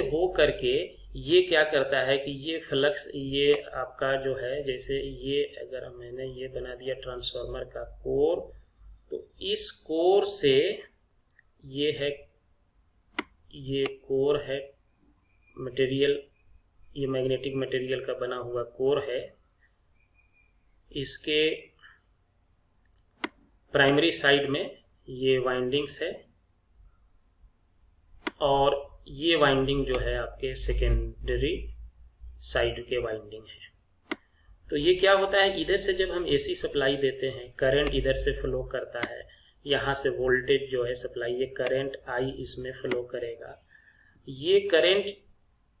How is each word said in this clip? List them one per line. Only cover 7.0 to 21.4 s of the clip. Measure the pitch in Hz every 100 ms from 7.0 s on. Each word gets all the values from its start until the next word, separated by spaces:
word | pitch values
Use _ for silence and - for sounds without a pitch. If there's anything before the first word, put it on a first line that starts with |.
| 131 123 - 123 120 127
का | 123 120 120 -
कोर, | 131 135 156 180 - - _ _ - - _
तो | - - -
इस | 196 208 - - -
कोर | 160 180 202
से | 196 - 143 135 180 208 - _ _ _ _ _ _ _
ये | 139 135 147
है, | 143 143 143 - _ _ _ _ _ _ _ _ - - _ -
ये | 151 131 135
कोर | 135 - - 135 143 147
है | 135 139 - _ _ _ _ _ _ _ _ -
मटेरियल, | 127 123 131 139 143 143 - _ _ - _ _ - 143
ये | 135
मैग्नेटिक | 135 131 127 135
मटेरियल | 135 127 131 127 127
का | - 123
बना | 123
हुआ | 123 120 120 120 -
कोर | 135 143 120
है। | 131 - _ _ _ _ _ _ _ _ _ _ _ _ _ _ _ _
इसके | 143 131 - 156 151